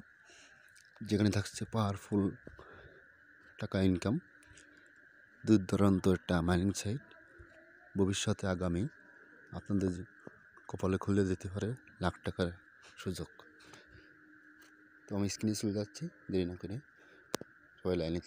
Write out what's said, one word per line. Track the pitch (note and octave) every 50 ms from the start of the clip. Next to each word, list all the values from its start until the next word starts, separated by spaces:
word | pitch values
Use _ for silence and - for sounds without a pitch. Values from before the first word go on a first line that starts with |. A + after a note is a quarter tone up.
| - - - - - - - - - - - - - - - - - - - - A2+ G#2
যেখানে | G#2+ G2 G#2 G2+
থাকছে | G2 G#2 G2+ - - - G#2+ -
powerful | - A2 G#2+ G2+ G2 G2 - - G#2+ G2+ G2 - - - - - - - - - - - - - - - - - - - - - - - - - - -
টাকা | A2 - - G2
income, | F#2+ F#2+ F#2 E2+ - G2 B2+ F3 - - - - - - - - - - - - - - - - - - - - - - - - -
দূর | A2 A2 G2 F#2 -
দূরান্ত | G2+ F#2 G2+ G2+ G2 F2+ - G2
একটা | F#2 - - - F2+ E2+ E2 F2
mining | F2+ F2 F#2+ G2+ F#2+ -
site। | - G2+ A2+ C#3+ - - - - - - - - - - - - - - - - - - - F#2+
ভবিষ্যতে | G2 F#2+ G2 - - G#2+ G2+ - - F#2+ F#2
আগামী | F2 F#2 F2+ E2+ F2 A2+ D#3 - - - - - - - - - - - -
আপনাদের | - E2+ - - G2+ F#2+ F#2+ F#2+ F2+
যে | F2+ - - - - - - - - - - - - - -
কপালে | - - - F#2 F#2+ F#2
খুলে | - - G2 G2+ G2 F#2
যেতে | F#2 - - F#2+
পারে | F#2 G2+ G2 G#2+ B2+ - - - - -
লাখ | F#2 F2+ - - -
টাকার | - - - F2+ F2 F2+ - - - - - - - - -
সুযোগ। | - F#2+ F2 E2+ E2+ - - - - - - - - - - - - - - - - - - - - - - - - - - - - - - - - - - - -
তো | - G#2
আমি | G2 G2+ G2
স্ক্রিনে | - - - A2 G#2 -
চলে | - G#2 G2 G#2
যাচ্ছি, | G#2 - - - D#3+ E3+ - - - -
দেরি | F#2+ F#2+ F2 F2
না | F2+ F2+
করে | - - G#2+ C#3 - - - - - - - - - - - - - - - - - - - -
সবাই | - F#2+ F2+ F2
লাইনে | D#2+ E2 E2+ F2 -